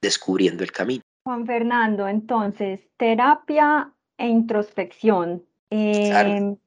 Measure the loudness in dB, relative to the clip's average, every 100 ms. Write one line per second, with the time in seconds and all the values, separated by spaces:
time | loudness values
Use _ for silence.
0 | -4 -4 -2 2 2 0 -8 -6 -6 -6
1 | -10 _ -10 -8 -4 -2 0 0 0 0
2 | -2 -4 -2 -2 -2 -4 -6 -6 _ -2
3 | 0 2 2 2 0 2 4 2 -2 _
4 | _ -8 0 2 2 0 -2 -6 -8 -2
5 | 2 2 0 -6 -12 _ -6 -2 0 2
6 | 2 2 2 2 -2 -6